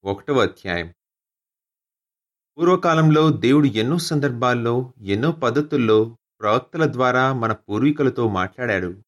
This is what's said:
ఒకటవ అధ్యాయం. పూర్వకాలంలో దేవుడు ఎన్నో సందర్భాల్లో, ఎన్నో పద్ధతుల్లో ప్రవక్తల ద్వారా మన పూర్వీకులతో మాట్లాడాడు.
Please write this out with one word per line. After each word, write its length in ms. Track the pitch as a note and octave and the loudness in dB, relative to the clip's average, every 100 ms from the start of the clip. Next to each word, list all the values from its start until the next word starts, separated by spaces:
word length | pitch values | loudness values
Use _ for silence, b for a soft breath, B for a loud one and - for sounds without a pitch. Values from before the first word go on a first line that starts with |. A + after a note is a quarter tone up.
ఒకటవ 380 | F#2+ G2 - C#3 | -6 -8 -2 0
అధ్యాయం. 520 | G2 - G2 F2 E2+ _ _ _ _ _ _ _ _ _ _ _ _ _ _ _ _ - | 0 -4 -8 -8 -8 _ _ _ _ _ _ _ _ _ _ _ _ _ _ _ _ -2
పూర్వకాలంలో 720 | E3+ F3+ F3+ D#3+ D#3 D3+ D#3+ | 0 2 2 4 4 4 4
దేవుడు 360 | B2 A#2+ C#3+ C#3 | 2 2 4 2
ఎన్నో 320 | G#2+ A#2 E3+ | 0 -2 -2
సందర్భాల్లో, 920 | D#3 D3+ C#3 A#2 B2 A#2+ A#2 A#2+ B2+ _ | -2 -2 -2 -2 -2 0 -2 -2 -6 _
ఎన్నో 340 | G2+ G2+ C#3+ | -4 -2 0
పద్ధతుల్లో 840 | D#3+ B2 B2+ D3+ C#3+ A2+ A2 A2+ A#2 _ _ | 0 -2 -2 -2 -2 2 2 2 -6 _ _
ప్రవక్తల 520 | G#2+ A#2 - D#3+ D#3 | -2 -2 -2 -4 -4
ద్వారా 400 | A#2+ B2+ B2 C3 | 0 0 2 0
మన 200 | C3 A2+ | -2 -4
పూర్వీకులతో 760 | G#2+ - G#2 C#3 D3+ C#3 B2 A#2 | -4 -6 -2 0 0 -2 0 -2
మాట్లాడాడు. 760 | F#2 F#2 - B2 G2 F2+ F#2+ | -2 -4 -6 -4 -2 -4 -10